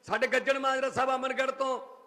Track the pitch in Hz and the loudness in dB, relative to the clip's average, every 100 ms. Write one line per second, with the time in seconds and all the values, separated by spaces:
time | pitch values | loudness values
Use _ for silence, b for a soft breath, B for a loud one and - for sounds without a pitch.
0 | - 214 247 254 262 277 269 262 262 269 | -2 0 2 2 2 0 2 0 0 0
1 | 262 262 254 254 262 269 269 254 - - | 2 2 -2 0 -2 0 -2 -2 -6 -18